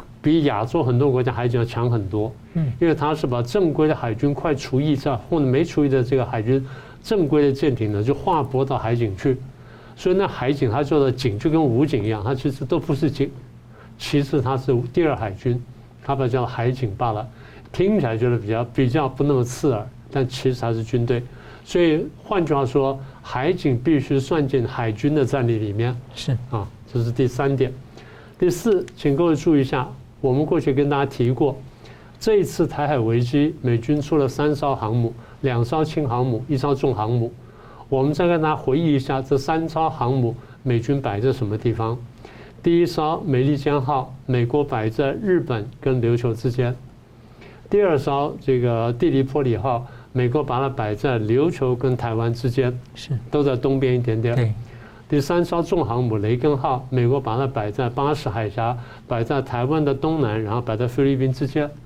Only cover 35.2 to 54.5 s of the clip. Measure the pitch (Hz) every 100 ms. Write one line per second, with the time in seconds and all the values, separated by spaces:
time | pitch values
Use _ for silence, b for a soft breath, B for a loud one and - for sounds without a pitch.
35.2 | B B 139 120 117 165 156 160 143 120
36.2 | 131 113 131 139 147 135 143 107 107 123
37.2 | 117 - B B B B B 135 139 151
38.2 | 175 170 156 151 - 160 165 139 135 135
39.2 | 135 139 131 160 160 160 160 - 120 135
40.2 | 117 113 B B 135 117 117 139 127 101
41.2 | 127 - 104 110 120 110 113 123 - B
42.2 | B B B - 175 170 170 170 156 160
43.2 | 190 127 139 143 147 143 127 139 127 -
44.2 | - 123 120 147 143 123 110 113 139 156
45.2 | 214 180 135 113 104 - 135 131 117 117
46.2 | 120 113 131 120 120 120 - - - B
47.2 | B B B B - 202 202 147 151 143
48.2 | 147 - - 131 120 117 117 120 170 135
49.2 | 135 147 131 107 123 120 123 B B 127
50.2 | 123 151 143 123 135 127 107 104 147 120
51.2 | 107 120 160 - 131 123 131 123 120 113
52.2 | 117 120 127 120 127 123 - - - 127
53.2 | - 147 143 123 139 135 131 123 123 113
54.2 | 117 120 117